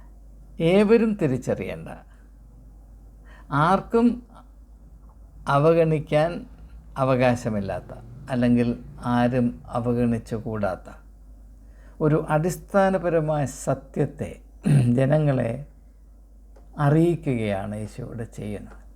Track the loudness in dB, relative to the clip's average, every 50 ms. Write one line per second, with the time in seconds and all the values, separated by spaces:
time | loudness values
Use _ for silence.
0 | -20 -20 -20 -20 -20 -20 -20 -20 -20 -14 -6 0 2 4 4 6 6 6 6 4
1 | 4 2 0 0 0 0 0 -2 -2 -4 -4 -4 -4 -6 -8 -10 -12 -14 -14 -16
2 | -18 -20 -20 -20 -20 -20 -20 -20 -20 -20 -20 -20 -20 -20 -20 -20 -20 -20 -20 -20
3 | -20 -20 -20 -20 -20 -20 -20 -20 -10 -4 0 2 2 4 2 2 0 0 0 2
4 | 2 2 2 -2 -8 -16 -20 -20 -20 -20 -20 -20 -20 -20 -20 -20 -20 -20 -20 -20
5 | -20 -20 -20 -20 -20 -20 -20 -10 -2 0 2 4 4 4 4 4 4 2 2 -2
6 | -2 0 2 2 2 0 -2 -6 -12 -14 -18 -20 -20 -20 -20 -20 -20 -10 -6 -2
7 | 0 2 2 4 4 4 2 2 -2 -4 -4 -4 -4 -4 -6 -8 -8 -12 -16 -18
8 | -18 -18 -18 -16 -10 -6 -2 0 2 4 4 4 2 2 -2 -4 -8 -16 -14 -8
9 | -4 -2 2 2 2 2 2 2 0 0 -2 -6 -10 -8 -6 -4 -2 -2 0 0
10 | 0 0 0 -2 -4 -6 -8 -8 -8 -8 -6 -4 -2 -4 -4 -6 -10 -16 -20 -20
11 | -20 -20 -20 -20 -20 -20 -20 -20 -20 -20 -20 -20 -20 -20 -20 -20 -20 -18 -6 -2
12 | 0 2 2 2 0 0 0 0 0 0 -4 -6 -6 -2 2 2 4 4 2 0
13 | 0 0 0 0 0 0 0 -2 -2 -4 -6 -6 -4 -4 -4 -4 -6 -8 -4 -4
14 | -4 -4 -4 -8 -10 -10 -12 -14 -20 -20 -12 -4 0 2 4 4 4 4 4 2
15 | 2 2 2 2 2 2 0 0 -2 -2 -4 -6 -10 -14 -18 -20 -20 -20 -20 -20
16 | -20 -20 -20 -20 -20 -20 -20 -20 -20 -20 -20 -20 -20 -14 -6 -2 2 2 4 4
17 | 4 2 2 0 -2 -4 -2 -2 -2 -2 -2 -4 -4 -6 -8 -8 -10 -10 -12 -12
18 | -14 -12 -10 -10 -12 -12 -12 -12 -10 -10 -10 -10 -12 -16 -20 -20 -20 -20 -20